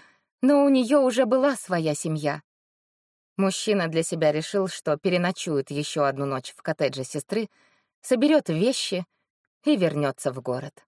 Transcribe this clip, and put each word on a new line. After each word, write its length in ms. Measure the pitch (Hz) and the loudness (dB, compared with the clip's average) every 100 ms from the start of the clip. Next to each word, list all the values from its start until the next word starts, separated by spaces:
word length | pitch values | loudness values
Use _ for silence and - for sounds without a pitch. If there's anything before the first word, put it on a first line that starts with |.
| - _ _ _ | -20 _ _ _
но 220 | 262 285 | 4 6
у 60 | 285 | 6
неё 320 | 269 233 285 | 4 4 4
уже 240 | 262 226 247 | 4 2 2
была 300 | 254 277 254 | 2 2 0
своя 380 | - 180 160 | -2 -2 0
семья. 480 | 151 170 156 147 151 - _ _ _ _ _ _ _ _ - | -2 -4 -4 -2 -4 -8 _ _ _ _ _ _ _ _ -2
Мужчина 500 | 190 190 - 202 165 | -2 -2 0 0 0
для 160 | 160 | -2
себя 280 | 165 165 156 | -2 0 0
решил, 360 | 151 160 202 190 | 0 -2 -2 -2
что 300 | - - 147 | -4 -4 -2
переночует 720 | 190 175 175 185 - 147 135 | 0 0 0 -2 -4 -2 -2
ещё 360 | 143 147 - 143 | -6 -4 0 0
одну 200 | 135 139 | 0 -4
ночь 280 | 131 - - | -6 -8 -10
в 60 | |
коттедже 420 | - 156 143 135 | -8 -2 -2 -2
сестры, 460 | 131 151 - 202 220 _ _ _ _ _ | -8 -8 -6 -4 -6 _ _ _ _ _
соберёт 480 | - 247 285 311 - | -2 2 4 2 2
вещи 560 | 160 214 269 - 180 180 _ _ _ _ _ - | 0 0 0 -4 -6 -8 _ _ _ _ _ 0
и 100 | 294 | 2
вернётся 560 | 175 143 143 - - | 2 0 -2 -2 -6
в 100 | 127 | -4
город. 440 | 123 127 143 - | -4 -6 -8 -16